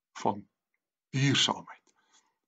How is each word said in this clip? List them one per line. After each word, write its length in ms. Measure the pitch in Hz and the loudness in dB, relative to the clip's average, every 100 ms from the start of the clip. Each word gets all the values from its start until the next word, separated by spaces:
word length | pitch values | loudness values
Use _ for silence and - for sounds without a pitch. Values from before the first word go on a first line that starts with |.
| _ - | _ -6
van 300 | 120 101 - _ _ _ _ _ _ | -4 -4 -8 _ _ _ _ _ _
duursaamheid. 760 | 135 139 120 - - - - _ _ _ _ _ _ | 0 2 4 2 0 -8 -20 _ _ _ _ _ _